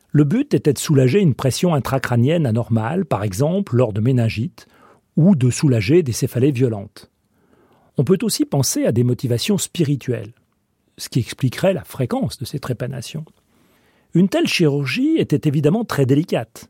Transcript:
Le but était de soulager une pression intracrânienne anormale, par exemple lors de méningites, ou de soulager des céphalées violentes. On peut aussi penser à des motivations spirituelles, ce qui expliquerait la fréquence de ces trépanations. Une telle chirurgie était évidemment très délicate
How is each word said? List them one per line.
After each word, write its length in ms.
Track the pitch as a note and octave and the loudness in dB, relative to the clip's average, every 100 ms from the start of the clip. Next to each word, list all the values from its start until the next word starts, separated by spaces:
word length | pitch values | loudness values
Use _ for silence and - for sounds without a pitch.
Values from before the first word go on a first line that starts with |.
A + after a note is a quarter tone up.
| _ | _
Le 140 | C#3+ | 2
but 320 | D3 G#3+ C#4+ D#3+ | 2 2 0 0
était 180 | D#3+ | 0
de 60 | B2 | 0
soulager 400 | - C3+ C3 E3+ | 2 2 4 4
une 160 | F#3 A#2 | 4 2
pression 400 | C3 - F3+ D3+ | -2 0 0 0
intracrânienne 720 | - C3+ - A#2+ B2 E3+ C#3 | 0 -2 0 0 2 2 0
anormale, 580 | A2 A2+ G#2+ A2 F3 G3 | -2 0 -2 -2 -4 -2
par 180 | G#2+ | -2
exemple 520 | G#2 F#2+ D3 F#3 G3 A#2 | -2 -2 -2 -2 -2 0
lors 180 | A#2+ | 0
de 80 | G#2 | 0
méningites, 640 | A2+ B2+ A2+ F2 C3+ - - _ _ _ _ - | 0 2 0 -2 -6 -10 -20 _ _ _ _ 2
ou 180 | E3 E3+ | 4 4
de 140 | B2 | 2
soulager 540 | - D#3 A#2 G2 E3+ | 2 2 2 4 2
des 100 | D3 | 2
céphalées 380 | G#2 C3 B2 C#3 | -2 -4 0 0
violentes. 600 | B2 B2+ G#2+ G2+ - - _ _ _ _ _ _ _ _ - | 2 0 -2 -10 -18 -20 _ _ _ _ _ _ _ _ -2
On 80 | C3 | 2
peut 140 | F#3+ | 2
aussi 240 | A3 - D4 | 2 -2 -2
penser 400 | D3 C3 - C4 | 0 0 0 0
à 80 | |
des 100 | A#2+ | 2
motivations 540 | B2 B2 B2 A#2 - G3+ | 0 0 -2 -2 0 -2
spirituelles, 760 | - - C#3+ C#3 - A#2 A2 - _ _ _ _ _ - | -2 -2 -2 -2 -4 -6 -8 -18 _ _ _ _ _ -18
ce 120 | - | -6
qui 100 | C#3+ | -4
expliquerait 540 | A2 - C3 - F3+ | -4 -2 -4 0 -2
la 100 | F3 | -2
fréquence 540 | - - B2 B3+ F#3+ - | -6 -6 -4 -2 -4 -6
de 80 | B2+ | -10
ces 140 | - | -8
trépanations. 680 | - A#2+ B2 B2+ - D#3 D#3 _ _ _ _ _ _ _ _ | -8 -8 -8 -10 -12 -12 -14 _ _ _ _ _ _ _ _
Une 160 | D#3+ F#3+ | 0 2
telle 180 | D#4+ E4 | 2 -2
chirurgie 720 | - D#3 C#3+ C3+ C#3 C#4+ D#4+ | 0 0 0 -2 -2 0 0
était 320 | - D3 D3+ | 0 0 0
évidemment 340 | C#3 D3 G#3 | 0 2 0
très 220 | A#3+ - C3 | -2 -2 2
délicate 640 | C#3+ E3 E3+ A#2 - - | 2 0 -4 -6 -14 -20